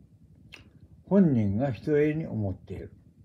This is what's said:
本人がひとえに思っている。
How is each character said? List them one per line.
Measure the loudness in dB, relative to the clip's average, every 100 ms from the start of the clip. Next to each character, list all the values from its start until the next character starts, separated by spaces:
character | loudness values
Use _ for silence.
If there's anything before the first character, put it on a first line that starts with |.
| -20 -20 -20 -20 -20 -20 -20 -20 -20 -20
本 | 0 4 4
人 | 4 0 0
が | -2
ひ | -4
と | -2 2
え | 2
に | -2 -6
思 | -6 -6
っ |
て | -6 -12
い | -14
る。 | -14 -20 -20 -20